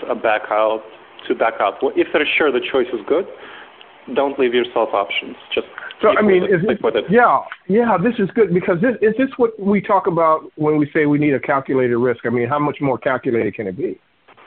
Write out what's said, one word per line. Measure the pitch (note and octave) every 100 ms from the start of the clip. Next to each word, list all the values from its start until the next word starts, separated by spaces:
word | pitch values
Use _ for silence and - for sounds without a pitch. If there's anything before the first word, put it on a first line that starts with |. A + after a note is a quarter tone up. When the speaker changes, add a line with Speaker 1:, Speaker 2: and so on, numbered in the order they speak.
| -
Speaker 1:
a | A2+
back | A2+ G#2+ -
out, | G#2+ A2 A2 - - - - -
to | -
back | A2+ -
out. | G2+ -
Well, | C3+ F3
if | E3
they're | E3 D3 -
sure | D#3
the | B2 A#2+
choice | C3+ A#2+
is | A2+ -
good, | D3 - - - - - - - - - C3+
don't | C#3 C3+
leave | B2+
yourself | B2 A#2 A#2+ A2
options. | G#2 G2 - - - -
Just | - - - - -
Speaker 2:
So, | G#3+
Speaker 1:
keep | G3
Speaker 2:
I |
mean, | G#3+ F#3
Speaker 1:
with | F#3
it, | F3+
Speaker 2:
is |
Speaker 1:
stick | G#3 A3
Speaker 2:
it, |
Speaker 1:
with | A#3 G#3+
it. | -
Speaker 2:
yeah, | A3+ G#3 C3+ F#2+ - -
yeah, | G#3 A#3+ F#3
this | G#3+ A#3+
is | G3
good | A#3+ G3
because | F3+ F3+ F3
this, | A#3+ A3+
is | A3 A3
this | C4+ -
what | A#3 -
we | G3+ G#3
talk | F#3 G3 F#3+
about | E3+ E3 D#3 - -
when | D3+ D#3
we | D3
say | E3 D3
we | D3
need | D3+
a | C3
calculated | - C#3 C3+ C3 B2 A#2+
risk? | B2+ A#2 A#2+
I |
mean, | B2 A#2+
how | D3
much | D3 -
more | C#3+ A#2+
calculated | C#3+ B2+ C3+ A#2 G#2+ G2+
can | G2+
it | F#2
be? | F3+ - _ _ _ -